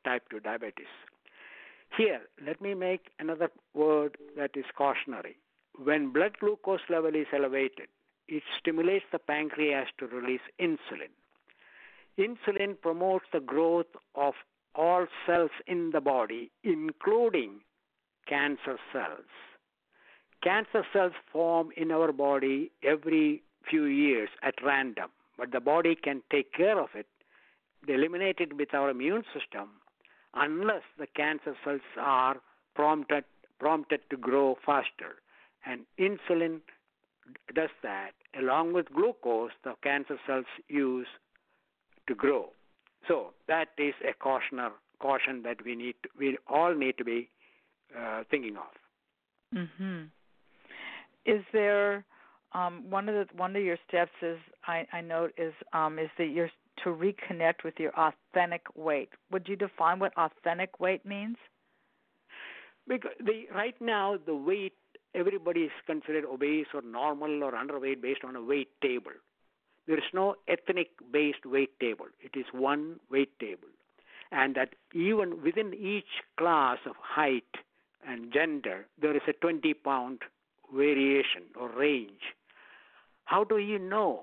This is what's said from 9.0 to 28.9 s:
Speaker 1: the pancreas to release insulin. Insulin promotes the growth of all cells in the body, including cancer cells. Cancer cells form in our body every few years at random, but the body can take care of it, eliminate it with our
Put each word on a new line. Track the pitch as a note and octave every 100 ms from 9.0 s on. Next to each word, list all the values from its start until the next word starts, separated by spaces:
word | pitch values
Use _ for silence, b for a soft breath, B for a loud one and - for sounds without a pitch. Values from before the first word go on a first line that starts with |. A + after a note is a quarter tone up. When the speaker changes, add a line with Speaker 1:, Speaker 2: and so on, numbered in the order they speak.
| -
Speaker 1:
the | E3
pancreas | - D3+ D3+ - D3+ C#3 C3 -
to | B2+
release | B2 B2 B2+ - -
insulin. | F3 D#3 - F#2+ - _ _ _ _ B B B B B B -
Insulin | G#3 A#3+ - G3 G3+ F#3+
promotes | E3+ E3 F#3 F#3 -
the | D#3+
growth | C3 C#3+ E3 E3+ E3 - _
of | - C#3+ - - _ _
all | D3 E3 F3+ F3 - -
cells | E3+ D#3+ - -
in | F3+ E3
the | D#3+
body, | C#3 C3 A2 A2+ - _
including | A3 D#3 D#3 D3+ G3 A3+ A#3 F3+ G#2+ G2+ _ _ _ _ _ _ -
cancer | C#3+ C#3+ C#3 - B2 -
cells. | C3+ E2+ - - - - - _ _ _ b b b b _
Cancer | F3 G#3 G#3+ A3 -
cells | G3+ F3+ F3 -
form | D#3 E3+ E3 D#3+ E3+
in | D#3+
our | D#3+ E3
body | C3+ C#3+ C#3 C3+ C3+ E3 -
every | C#3+ D3+ D#3 D#3+ D3+ D3+ - _ -
few | D#3
years | D3 C#3 D3 A#2+ G#2 -
at | C#3 -
random, | C3+ C#3 C3 G#2 E2+ _ _ -
but | B2
the | B2+
body | C3 D#3+ E3+
can | E3 D3 C#3 -
take | C#3+ C3+
care | - F#3 G3+
of | C#3+
it, | G#2+ - _ b b b b b _ C#3
eliminate | C3+ D#3+ F3 G3 F3+
it | E3 C#3+
with | C#3+
our | C#3+ C#3